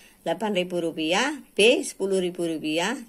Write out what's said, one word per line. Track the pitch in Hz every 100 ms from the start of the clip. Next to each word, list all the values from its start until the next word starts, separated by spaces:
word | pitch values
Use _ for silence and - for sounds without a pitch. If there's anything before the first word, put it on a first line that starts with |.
| - - -
delapan | 190 214
ribu | 185 180 175
rupiah, | 165 147 156 190 269 285 - -
B, | 220 285 -
sepuluh | - 196 190
ribu | 180 175
rupiah, | 170 156 156 160 190 262